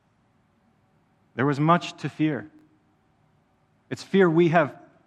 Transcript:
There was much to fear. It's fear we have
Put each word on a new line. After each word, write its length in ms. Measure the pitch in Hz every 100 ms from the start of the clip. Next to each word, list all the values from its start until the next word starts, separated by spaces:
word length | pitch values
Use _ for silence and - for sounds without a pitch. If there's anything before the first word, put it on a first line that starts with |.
| _ _ _ _ _ _ _ _ _ _ _ _ _ 117
There 100 | 139
was 140 | 139
much 360 | 156 170 - -
to 100 | 147
fear. 420 | - 156 131 101 - _ _ _ _ _ _ _ _ _ _ _ _ _
It's 120 | 131
fear 260 | - 190 180
we 200 | 160 175
have 260 | 170 147 - - _